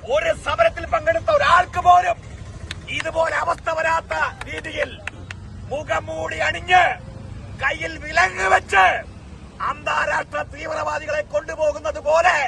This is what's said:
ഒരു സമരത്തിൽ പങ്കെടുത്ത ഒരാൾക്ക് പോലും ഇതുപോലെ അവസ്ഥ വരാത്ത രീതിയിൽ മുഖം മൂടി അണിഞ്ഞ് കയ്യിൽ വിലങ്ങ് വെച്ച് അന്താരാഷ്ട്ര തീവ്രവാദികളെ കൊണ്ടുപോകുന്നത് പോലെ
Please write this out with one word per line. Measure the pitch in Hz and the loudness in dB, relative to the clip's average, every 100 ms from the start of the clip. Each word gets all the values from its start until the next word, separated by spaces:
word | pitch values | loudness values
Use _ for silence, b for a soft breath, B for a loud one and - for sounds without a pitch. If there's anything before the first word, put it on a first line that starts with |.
| - 571 | 2 0
ഒരു | 659 - - | 2 0 -2
സമരത്തിൽ | 311 330 339 330 | 4 2 2 -2
പങ്കെടുത്ത | 330 302 330 320 302 | 0 2 0 2 4
ഒരാൾക്ക് | 294 359 359 359 359 | 6 4 4 2 6
പോലും | 359 359 339 - - - - - - - 294 | 6 6 -4 -8 -16 -14 -14 -12 -12 -8 -4
ഇതുപോലെ | 320 320 320 302 | -4 0 0 0
അവസ്ഥ | 330 320 330 320 | -2 -2 -2 -2
വരാത്ത | 320 330 320 320 311 - - | 0 -2 -2 -4 -4 -4 -10
രീതിയിൽ | 311 - - - - - - - - - - - | -10 -8 -4 -4 -6 -14 -14 -14 -14 -14 -14 -8
മുഖം | 277 302 320 311 | -6 -2 -4 -2
മൂടി | - - 311 311 | -6 -6 -2 -2
അണിഞ്ഞ് | 339 349 359 339 - - - - - - - | -2 4 6 6 2 -10 -14 -14 -12 -12 -4
കയ്യിൽ | 269 214 330 320 294 | -4 -2 -6 -8 -2
വിലങ്ങ് | - 370 - 381 | 2 2 2 4
വെച്ച് | - - 403 370 - - - - - - - - | 4 4 6 6 4 -6 -16 -18 -18 -18 -8 -6
അന്താരാഷ്ട്ര | 294 - 302 294 311 294 294 294 | -4 -2 -2 0 -2 -4 -6 -8
തീവ്രവാദികളെ | 285 311 311 302 302 302 302 - | -10 -8 -4 -4 -4 -4 -4 -2
കൊണ്ടുപോകുന്നത് | 294 302 320 311 294 311 302 294 | -4 -4 0 0 0 -6 -4 2
പോലെ | 320 349 320 | 4 4 2